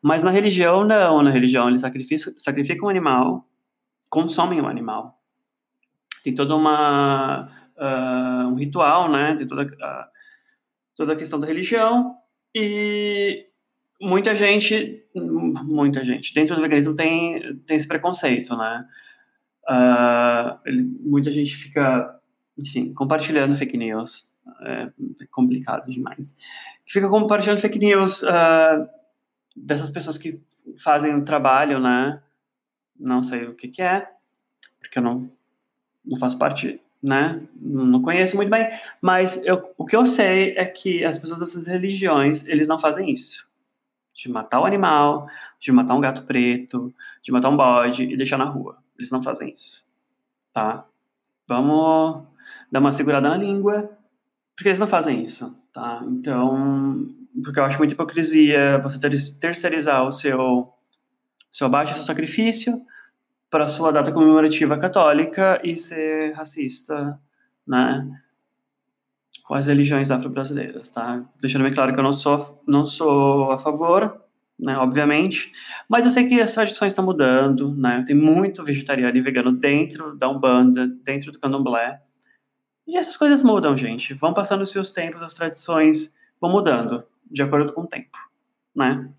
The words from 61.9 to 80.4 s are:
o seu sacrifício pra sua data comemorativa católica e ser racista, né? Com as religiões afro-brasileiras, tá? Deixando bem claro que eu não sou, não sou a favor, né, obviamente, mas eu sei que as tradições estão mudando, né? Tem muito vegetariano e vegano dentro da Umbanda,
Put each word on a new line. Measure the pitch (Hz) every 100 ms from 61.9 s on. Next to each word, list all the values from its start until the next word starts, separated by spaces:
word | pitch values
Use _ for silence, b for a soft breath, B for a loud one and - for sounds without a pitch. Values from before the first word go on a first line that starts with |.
o | 151
seu |
sacrifício | 151 156 156 - 220 220 - 240 - B B _ _ _ _
pra | 156 147
sua | 147 160
data | 147 147
comemorativa | 151 156 156 156 156 147 147
católica | 180 190 160 147 160 180 190 185
e | 175
ser | 165 - 160 156 156 156
racista, | 156 156 - 135 - - 151 143 143 _ _ _ _ -
né? | 127 127 127 - - _ _ _ _ _ _ _ _ _ _ _ -
Com | _
as | 139 139
religiões | 143 143 143 135
afro-brasileiras, | 131 - 127 135 139 - - -
tá? | - 117 123 - _
Deixando | 135 143
bem | 135
claro | 135 131
que | 131
eu |
não | 135
sou, | 139 147 143 143 - -
não | 143 147
sou | - 160 143 139 139 135
a | 131
favor, | 151 147 165 180 214 - _ _ _ _
né, | 131 135
obviamente, | 127 131 147 147 185 165 - B B B B
mas | 233
eu | 247
sei | 247 247
que | 247
as | 220
tradições | 226 214 - 202
estão | 190
mudando, | 185 170 135 127 139 131 139
né? | 143 127 120 127
Tem |
muito | 147 156 165 196 190
vegetariano | 151 139 139 135 123 123
e |
vegano | 131 127 120
dentro | 127 143 143 165 - 156 151
da | 131
Umbanda, | 139